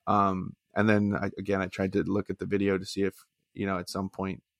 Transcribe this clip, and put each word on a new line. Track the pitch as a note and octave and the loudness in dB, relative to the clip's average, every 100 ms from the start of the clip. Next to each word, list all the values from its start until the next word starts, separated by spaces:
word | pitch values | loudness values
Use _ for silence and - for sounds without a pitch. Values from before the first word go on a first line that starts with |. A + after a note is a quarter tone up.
| - | 2
Um, | G#2 G2 F#2 F#2 - _ - | 4 4 0 -6 -12 _ 2
and | G#2+ | 4
then | G#2 G#2 G2+ | 6 4 0
I, | G2 - | -4 -6
again, | G2 G2 | -2 -2
I | F#2 | -2
tried | - F#2+ | -2 0
to | G2 | 0
look | E2+ G2+ - | 0 -2 -4
at | F#2+ | -6
the | F#2+ | -2
video | G2+ G2 F#2+ | 0 2 0
to | G2 | -2
see | G2 | -2
if, | G2 - _ _ _ | -4 -4 _ _ _
you | G2 G2 | -6 -4
know, | F#2 | -4
at | F2+ | -4
some | G2 F#2+ | -6 -6
point, | - F#2+ E2 _ _ | -4 -6 -6 _ _